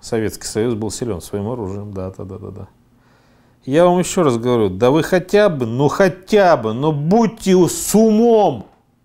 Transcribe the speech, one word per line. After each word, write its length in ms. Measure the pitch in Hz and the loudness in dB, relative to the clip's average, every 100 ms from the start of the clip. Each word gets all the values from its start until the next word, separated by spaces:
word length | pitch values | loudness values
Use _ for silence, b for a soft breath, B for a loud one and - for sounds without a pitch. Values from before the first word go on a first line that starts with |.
Советский 460 | - 113 104 - - | -6 -4 -4 -6 -8
Союз 280 | 110 123 | -4 -2
был 160 | 107 107 | -4 -6
силен 300 | - 120 87 | -6 -6 -8
своим 280 | - 101 104 | -8 -8 -6
оружием, 440 | 123 95 101 104 | -6 -8 -10 -12
да, 180 | 95 92 | -10 -10
да, 140 | 98 | -12
да, 140 | 95 95 | -14 -14
да, 120 | 98 | -16
да. 180 | 98 95 _ _ b b b b b b b | -16 -20 _ _ b b b b b b b
Я 200 | 131 147 | -2 2
вам 140 | 180 180 | 4 2
еще 240 | 170 196 | 0 0
раз 140 | 151 117 | 0 0
говорю, 320 | 123 120 101 | 0 0 0
да 200 | 92 123 | 2 2
вы 120 | 151 | 2
хотя 460 | - 185 - 202 208 | 0 -2 2 2 2
бы, 180 | 143 113 | 0 -4
ну 220 | 123 143 | 0 0
хотя 680 | - 190 185 - 208 180 139 | 2 0 0 0 2 4 2
бы, 160 | 110 | 0
ну 200 | 117 151 | -2 -2
будьте 640 | 143 156 220 226 226 190 | -2 0 2 2 -2 2
у-, 140 | 185 160 | 4 2
с 260 | - - | 0 0
умом, 720 | 208 226 214 233 220 185 113 - _ _ _ | 2 4 4 4 4 2 -2 -12 _ _ _